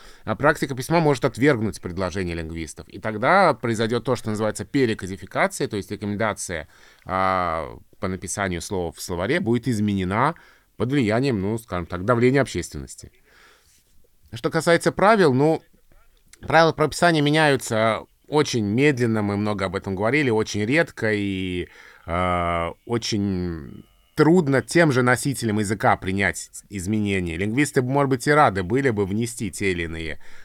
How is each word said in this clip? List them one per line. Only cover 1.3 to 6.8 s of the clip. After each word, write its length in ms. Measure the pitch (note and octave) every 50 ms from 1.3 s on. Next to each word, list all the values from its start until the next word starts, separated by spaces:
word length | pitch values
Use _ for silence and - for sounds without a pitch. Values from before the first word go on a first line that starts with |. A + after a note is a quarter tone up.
| - - A#2+ D3 C#3+ A2+ A2 G#2+ F#2+ -
предложение 540 | - F#2+ F2 E2+ F#2+ F2+ E2+ G2+ F#2+ F2 E2+
лингвистов. 520 | E2 E2 D#2+ E2 E2 D#2+ D#2 - - D#2+ -
И 100 | - G2
тогда 560 | - G#2+ A2 G#2 G#2+ C#3 E3+ G3 G3 E3+ C#3
произойдет 480 | - - A#2+ A#2 G#2 A#2 A2+ A#2+ A#2+ A#2
то, 120 | - B2+
что 140 | A2+ - A2
называется 360 | G#2+ G2+ A2 G#2+ G#2+ - G#2+
перекодификация, 1040 | - - C#3+ C3+ A#2 G#2+ - G2+ F2+ F#2+ F#2+ - F#2 - C3 E3 G3 - - D3+ B2
то 100 | - G#2
есть 120 | F#2 -
рекомендация, 540 | G#2 G2+ - G#2 G#2 G2 A2+ G#2+ G2 - - - F2+ D#2+ D2+ - - -